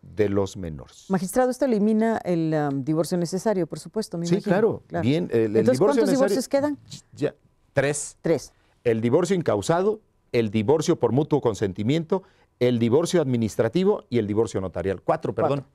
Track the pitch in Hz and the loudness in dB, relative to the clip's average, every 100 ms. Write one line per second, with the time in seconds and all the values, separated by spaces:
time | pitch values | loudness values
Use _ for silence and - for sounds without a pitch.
0 | 92 87 104 101 98 104 87 76 60 - | -20 -2 0 0 -2 -6 -10 -12 -14 -20
1 | - 190 180 254 254 254 277 220 208 220 | -4 -4 -2 0 0 0 0 2 2 2
2 | 226 220 - 175 160 156 147 139 131 160 | 0 -2 -2 -2 0 0 -2 -4 -2 -2
3 | 165 185 170 185 226 190 165 160 175 220 | 0 -2 -2 -4 -2 -2 -2 -6 -10 -8
4 | 214 170 170 185 202 185 226 143 _ 170 | -8 -8 -2 -2 0 2 2 0 _ -4
5 | 117 151 175 117 113 107 - 254 196 277 | 0 0 0 0 2 4 2 4 2 2
6 | 277 269 254 226 247 277 294 285 - - | 2 2 2 0 0 -2 -2 -4 -12 -20
7 | _ - 139 - _ _ _ - 139 151 | _ -6 -6 -6 _ _ _ -2 0 -2
8 | - - - 156 - _ _ _ 120 113 | -8 -6 0 0 -2 _ _ _ 0 2
9 | 117 139 175 190 147 104 95 170 202 214 | 2 2 2 0 0 -2 0 0 0 -2
10 | _ _ _ 123 113 107 104 156 156 165 | _ _ _ -2 0 0 2 2 2 2
11 | 120 120 151 143 123 101 101 90 107 156 | 2 2 2 0 0 0 -4 -2 -2 -2
12 | 160 190 - _ _ _ 123 120 117 127 | 0 -4 -4 _ _ _ 0 2 2 2
13 | 170 180 139 123 110 - 113 170 190 208 | 2 0 2 0 -2 0 0 2 0 0
14 | - 120 101 104 110 107 95 87 90 92 | -2 -2 0 0 0 -2 -6 -4 -4 -4
15 | - 160 - 104 147 143 139 | -2 -2 -2 -2 -2 -2 -6